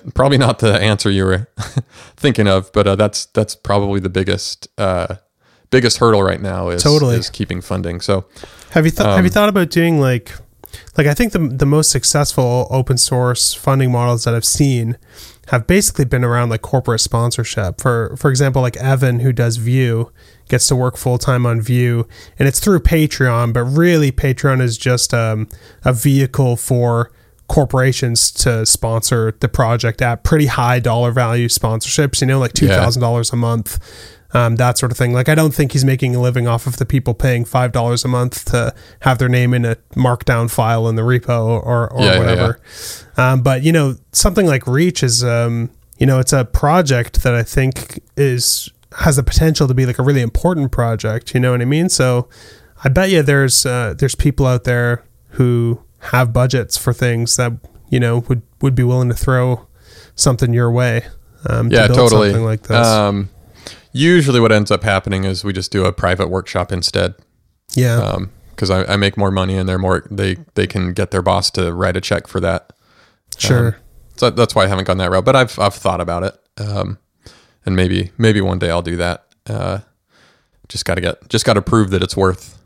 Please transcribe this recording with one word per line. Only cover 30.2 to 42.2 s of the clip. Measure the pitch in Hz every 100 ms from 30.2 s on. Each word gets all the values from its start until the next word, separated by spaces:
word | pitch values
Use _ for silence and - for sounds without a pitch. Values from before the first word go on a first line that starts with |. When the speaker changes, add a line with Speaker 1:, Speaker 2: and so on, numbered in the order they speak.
Speaker 2:
pretty | - 160 143
high | - 123 123
dollar | 120 117 120
value | 127 117 120 117
sponsorships, | - 113 113 - - 139 -
you | 131
know, | 135
like | 123 -
Speaker 1:
Yeah. | -
Speaker 2:
two |
thousand | 92 92 120
dollars | 120 120 113
a | 120
month, | 117 117 - - - - - - _
um, | 123 117 117
that | 123 120
sort | 127
of | 120
thing. | 123
Like, | 123 127
I | 156
don't | 156
think | - 135
he's | 135 131
making | 131 127 123
a |
living | 123 123 120
off | 117 131
of | -
the | 113
people | 135 127
paying | 113 135 120 117
five | 127 123
dollars | 123 117 123
a | 131
month | 123 123 - -
to | 120 117 - - -
have | 135 120
their | 127
name | 123 123
in | 123
a | 117 113 _ -
markdown | 127 120 - 117 117
file | - 113 113 113
in | 113
the |
repo | 113 123 - 117 113
or, | 117 - 120 120
or | -
Speaker 1:
Yeah, | 101
yeah, |
Speaker 2:
whatever. | 92